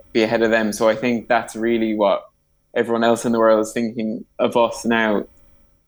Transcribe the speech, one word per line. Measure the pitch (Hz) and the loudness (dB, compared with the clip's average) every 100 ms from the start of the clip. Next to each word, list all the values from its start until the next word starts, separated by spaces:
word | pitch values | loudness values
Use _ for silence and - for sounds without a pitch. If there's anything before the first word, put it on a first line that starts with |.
| - | -4
be | - | 0
ahead | 110 113 | 2 2
of | 113 | 2
them. | 113 110 | 2 0
So | 104 117 | 0 0
I | 110 | 0
think | 123 120 101 | -2 -4 0
that's | 117 113 113 | -2 -2 -6
really | 113 117 110 107 | -2 0 -2 0
what | 101 92 - _ _ _ _ 120 | 2 0 -4 _ _ _ _ -4
everyone | 113 117 117 | -2 0 2
else | 113 127 | 0 0
in | |
the | 117 | 2
world | 113 110 | 4 4
is | 110 | 0
thinking | - 117 110 110 104 - _ | -4 -6 -6 -8 -8 -12 _
of | 123 123 | -2 0
us | 117 - | 0 -2
now, | 113 117 110 101 - _ _ _ _ _ | -2 0 0 0 -4 _ _ _ _ _